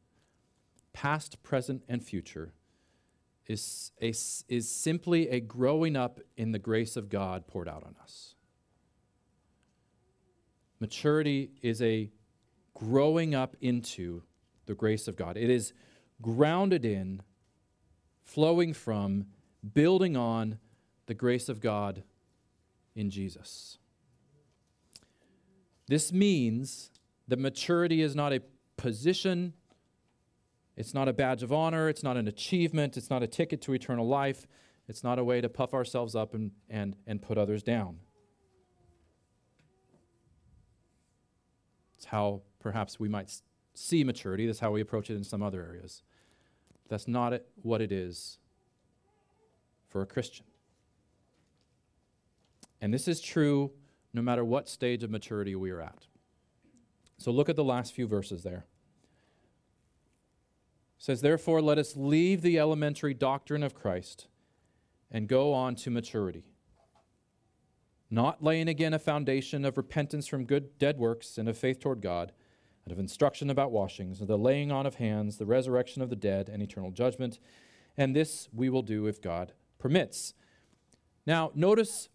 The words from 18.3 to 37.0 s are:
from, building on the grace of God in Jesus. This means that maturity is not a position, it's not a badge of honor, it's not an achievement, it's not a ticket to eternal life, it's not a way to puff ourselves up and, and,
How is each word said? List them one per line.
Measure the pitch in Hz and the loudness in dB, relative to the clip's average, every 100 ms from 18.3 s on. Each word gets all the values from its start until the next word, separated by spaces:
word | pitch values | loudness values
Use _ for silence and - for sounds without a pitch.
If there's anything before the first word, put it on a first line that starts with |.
| - 156 170 170 | 2 4 6 4
from, | 151 - 104 101 98 98 - _ _ 107 | 0 -2 0 0 0 -2 -10 _ _ -2
building | 147 160 185 185 135 | 4 6 6 4 2
on | 117 113 110 110 - _ _ _ - | 2 0 -2 -4 -12 _ _ _ -10
the | |
grace | 107 123 123 127 | 0 2 2 0
of | 107 | -2
God | 113 104 101 95 - _ _ _ _ _ _ _ _ | 0 0 -2 -4 -12 _ _ _ _ _ _ _ _
in | 110 101 | -6 -4
Jesus. | 98 98 85 - - - - _ _ _ _ _ _ _ _ _ _ _ - _ _ _ _ _ _ _ _ - | -4 -6 -8 -16 -18 -18 -20 _ _ _ _ _ _ _ _ _ _ _ -20 _ _ _ _ _ _ _ _ -2
This | 147 - | 0 2
means | 180 202 170 117 117 139 - - _ _ _ - | 4 4 4 2 0 -4 -10 -16 _ _ _ -4
that | 127 | -2
maturity | 135 - - 175 170 160 | 0 -2 2 2 4 4
is | 156 143 | 2 2
not | 147 | 0
a | 131 - _ _ - | 0 -2 _ _ -6
position, | 123 107 151 185 190 175 180 - _ _ _ _ _ _ _ _ _ _ _ - | -4 0 0 2 0 0 -2 -8 _ _ _ _ _ _ _ _ _ _ _ -12
it's | 110 | -6
not | 139 135 | -2 0
a | |
badge | 113 131 123 | 2 2 0
of | 120 | 0
honor, | 147 160 160 160 | 0 2 2 0
it's | 151 | 0
not | 139 123 | -2 0
an | 107 | -2
achievement, | - - 185 165 160 143 127 | -4 -2 2 2 2 0 -2
it's | - | -4
not | 131 | 0
a | 117 | 0
ticket | - 165 110 | 0 -2 -2
to | - | -2
eternal | 131 - 120 117 | -2 -2 -2 2
life, | 139 139 135 - _ _ _ - | 2 2 -2 -10 _ _ _ -18
it's | 110 | -6
not | 120 123 | -2 0
a | |
way | 123 123 | 2 2
to | 120 | 0
puff | 117 127 | -2 -2
ourselves | 135 120 127 117 | -2 -2 -2 -2
up | 113 107 | -2 -4
and, | 110 107 - - | -4 -6 -8 -10
and, | 110 101 98 | -6 -6 -6